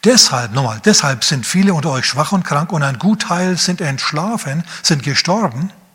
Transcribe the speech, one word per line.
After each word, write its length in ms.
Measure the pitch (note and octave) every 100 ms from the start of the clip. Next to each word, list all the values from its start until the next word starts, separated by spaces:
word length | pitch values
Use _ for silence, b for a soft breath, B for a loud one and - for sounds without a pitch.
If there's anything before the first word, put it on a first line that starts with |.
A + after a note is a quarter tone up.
„Deshalb“, 480 | G3+ A#3+ - C3 A#2+
nochmal, 300 | A2+ C3 A2
„deshalb 400 | G#3 G#3 D3 C3
sind 220 | - C#3 A#2
viele 280 | F3+ G3
unter 180 | E3+ D3+
euch 140 | C3 A#2+
schwach 280 | C3 D3+
und 100 | G3
krank 300 | E3+ C#3+ E3
und 100 | E3
ein 160 | C#3 C3+
Gutteil 580 | F3+ G#3+ A3+ F3 F#3 F3+
sind 220 | - F3+
entschlafen, 840 | D#3+ C3+ - D3+ F#3 A3+ C#3+ C#3+ E3+ B
sind 200 | - D#3
gestorben. 680 | B2+ C3+ - G3 G3+ A#2+ F#3 - _